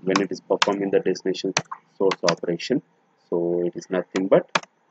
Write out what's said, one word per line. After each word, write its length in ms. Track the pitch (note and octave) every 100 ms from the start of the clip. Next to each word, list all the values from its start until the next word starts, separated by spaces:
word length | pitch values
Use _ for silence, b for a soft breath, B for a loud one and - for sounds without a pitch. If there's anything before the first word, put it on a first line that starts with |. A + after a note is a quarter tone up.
When 180 | F2+ F#2+
it 100 | G2
is 100 | F2+
performing 500 | - F#2 - G2+ G2
the 100 | F#2+
destination 540 | F#2 F#2 F#2+ F#2 F#2+ - - - _ -
source 240 | G2 F2+ F2
operation, 520 | E2 - E2+ - B2+ - _ _ _ _
so 340 | F2 E2+ F2 F2
it 80 |
is 160 | - -
nothing 380 | F#2 - F#2+ G2
but 200 | D#3 - - - _ _